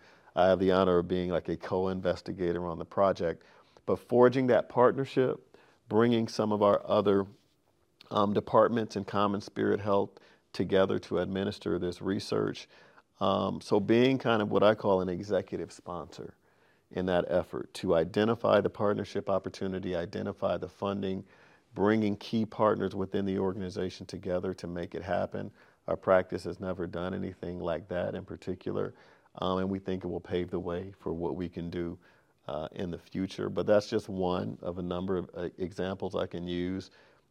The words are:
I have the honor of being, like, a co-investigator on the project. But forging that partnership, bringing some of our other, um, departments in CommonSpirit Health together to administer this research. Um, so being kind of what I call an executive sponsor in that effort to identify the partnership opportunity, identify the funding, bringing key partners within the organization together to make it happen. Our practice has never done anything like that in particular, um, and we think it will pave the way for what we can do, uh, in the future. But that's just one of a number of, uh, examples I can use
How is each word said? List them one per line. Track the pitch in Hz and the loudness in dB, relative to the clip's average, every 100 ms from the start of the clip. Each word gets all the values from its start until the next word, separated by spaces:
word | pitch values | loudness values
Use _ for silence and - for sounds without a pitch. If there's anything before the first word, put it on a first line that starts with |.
| - - _ | -18 -20 _
I | - 90 | 2 4
have | 92 | 6
the | 95 | 4
honor | 92 95 87 | 4 6 4
of | 87 | 2
being, | 92 90 | -2 0
like, | 85 - | -2 -2
a | 82 | -6
co-investigator | - 92 95 92 92 87 - 92 87 87 87 | -4 -2 -2 -2 -2 -2 -6 -4 -2 -2 -4
on | 82 | -6
the | |
project. | 80 - 98 92 87 80 - - _ _ - | -6 2 2 2 -2 -4 -12 -20 _ _ -4
But | 95 | -4
forging | - 120 123 127 127 | 0 6 6 6 4
that | 110 - | 2 2
partnership, | 123 123 120 135 - 127 - - - _ _ - | 4 4 4 -2 0 0 -2 -10 -20 _ _ -2
bringing | 107 120 117 113 | 2 4 4 0
some | - 107 | -2 0
of | 104 | 4
our | 101 101 - | 4 4 4
other, | 104 101 98 98 - _ _ _ _ _ _ - | 4 4 2 0 -8 _ _ _ _ _ _ -4
um, | 107 101 | 0 2
departments | 104 - 120 107 117 107 104 | 0 2 4 6 4 -2 -6
in | |
CommonSpirit | 98 101 101 101 - - 104 101 | -4 0 0 0 -6 -4 0 0
Health | 104 101 104 - - _ _ | 2 0 0 -6 -20 _ _
together | - 92 95 98 104 | -6 2 4 4 2
to | - 90 | -2 -2
administer | 90 95 101 95 98 87 | -2 -2 -4 -4 -4 -2
this | 87 87 | -2 -4
research. | 98 104 - 110 104 - - - - - _ _ | -4 -4 -2 -2 -2 -4 -12 -20 -20 -20 _ _
Um, | 98 98 98 95 | 0 2 0 -4
so | - 107 | 0 0
being | 101 113 127 131 | 4 4 4 2
kind | 123 113 | 2 2
of | 104 | 2
what | 104 | 4
I | 101 | 4
call | 110 107 95 | 4 2 0
an | 92 | 0
executive | 90 101 95 - 87 85 | -4 -2 -2 -2 -6 -8
sponsor | - - 87 73 - - - _ _ _ _ _ | -12 -12 -10 -12 -14 -16 -16 _ _ _ _ _
in | - 92 | -4 2
that | 87 - | 2 2
effort | 90 82 65 - | 0 -2 -6 -10
to | - 92 | -6 2
identify | 85 85 104 110 117 107 101 | 2 2 2 2 2 4 4
the | 104 | 2
partnership | - 104 104 101 101 101 | 0 0 0 -4 -6 -2
opportunity, | 95 95 - 98 95 92 | -2 -4 -6 -6 -4 -4
identify | 87 87 98 101 98 98 87 | -4 -4 -6 -8 -4 -4 -2
the | 90 | -6
funding, | - 101 101 98 95 - _ _ _ _ | -6 -4 -4 -4 -6 -8 _ _ _ _
bringing | - 101 110 104 - | 0 4 4 2 -2
key | - 117 107 | -2 -2 -2
partners | - 107 - 95 | 2 2 2 0
within | 101 95 98 | -4 -4 -2
the | 98 95 | -2 0
organization | 95 101 92 90 92 - 90 | -2 -4 -6 -6 -6 -6 -12
together | 92 95 90 95 | -10 -4 -4 -4
to | 90 87 | -6 -8
make | 87 85 | -8 -8
it | 82 | -8
happen. | 92 92 95 101 101 - _ _ - | -4 -2 -2 -6 -10 -12 _ _ -6
Our | 87 | -2
practice | - 92 92 92 | 4 4 4 -4
has | 87 90 | -6 -8
never | 95 92 87 | -6 -6 -6
done | 87 90 | -4 -4
anything | 95 95 92 90 87 | -4 -8 -8 -10 -6
like | 87 80 98 | -4 -4 -4
that | 87 101 | -4 -4
in | 95 | -6
particular, | 95 82 - 92 - 101 98 - - _ _ - | -10 -10 -8 -8 -6 -4 -4 -8 -20 _ _ -6
um, | 92 92 | -2 0
and | 95 | 0
we | 98 | -2
think | 95 92 | -4 -6
it | 90 | -4
will | 87 | -8
pave | - 90 87 | -4 -2 -2
the | 90 | -4
way | 87 87 95 95 | -4 -6 -8 -10
for | - | -8
what | 80 85 73 | -4 -4 -4
we | 87 | -6
can | - 85 | -6 -6
do, | 87 85 82 _ _ _ _ - | -6 -6 -8 _ _ _ _ -10
uh, | 73 78 | -8 -8
in | - 92 | -6 -6
the | 82 | -8
future. | - - 95 - 101 | -8 -6 -6 -4 -4
But | 98 92 | -2 2
that's | 104 - | 2 2
just | 110 - | -2 -4
one | 95 92 90 107 - | -2 -2 -2 -4 -8
of | 90 90 | -8 -6
a | |
number | 90 90 95 92 | -6 -4 -2 -4
of, | 87 - | -4 -8
uh, | 87 - | -8 -6
examples | 90 95 90 90 92 | -8 -6 -6 -6 -6
I | 90 92 | -4 -4
can | 87 87 | -6 -6
use | 87 90 95 - _ _ _ _ | -4 -4 -6 -10 _ _ _ _